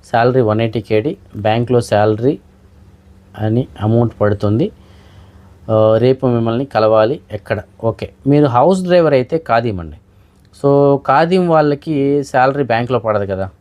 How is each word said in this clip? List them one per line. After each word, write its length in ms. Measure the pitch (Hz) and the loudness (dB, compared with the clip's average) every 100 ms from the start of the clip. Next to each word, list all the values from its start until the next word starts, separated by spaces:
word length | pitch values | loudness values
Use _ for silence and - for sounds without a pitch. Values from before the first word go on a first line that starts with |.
| - | -2
శాలరీ 280 | 117 117 127 | 0 2 2
వన్ 200 | 110 107 | 0 0
ఎయిటీ 200 | 113 113 | -2 -4
కేడీ, 360 | 107 107 131 190 - 107 | -2 -2 -2 -8 -14 -6
బ్యాంక్లో 440 | 107 113 120 123 | -2 -2 0 0
శాలరీ 580 | 117 107 107 107 123 175 _ _ - - - - _ - _ - | 2 0 2 2 0 -2 _ _ -20 -20 -20 -20 _ -20 _ -6
అని 300 | 107 117 135 - | -2 -2 -4 -6
అమౌంట్ 400 | 107 117 117 - | 0 0 0 0
పడుతుంది. 520 | 104 104 104 107 196 - - - - - - - - - - | -2 0 -2 0 -2 -6 -20 -20 -20 -20 -20 -20 -20 -20 -2
ఆ, 260 | 110 107 110 | 2 4 4
రేపు 280 | 123 131 127 | 2 0 0
మిమ్మల్ని 380 | 120 113 117 | -2 -2 -4
కలవాలి 560 | 139 110 110 110 113 151 _ | -4 0 2 2 2 -2 _
ఎక్కడ? 300 | 104 - 101 - _ | -16 -8 -10 -10 _
ఓకే, 280 | 113 107 - _ 135 | -6 -6 -12 _ 0
మీరు 200 | 143 147 | 2 2
హౌస్ 360 | 123 151 190 | 2 2 0
డ్రైవర్ 300 | 180 175 160 | 2 2 4
అయితే 260 | 139 127 160 | 2 0 -6
ఖాదీం 420 | 160 117 120 95 | -2 -2 -2 -6
అండి. 160 | 80 76 _ _ _ _ _ - | -10 -16 _ _ _ _ _ -4
So 380 | 143 143 143 139 - | 0 2 2 0 0
ఖాదీం 420 | 139 170 185 175 | 0 2 0 2
వాళ్ళకి 760 | 156 151 143 165 151 139 143 | 2 0 -2 -4 -4 -2 -2
శాలరీ 400 | 135 131 131 139 | -2 0 0 0
బ్యాంక్లో 340 | 127 117 120 123 | -2 -2 -2 -2
పడదు 260 | 110 104 98 | -2 -2 -2
కదా. 180 | 95 95 _ | -6 -6 _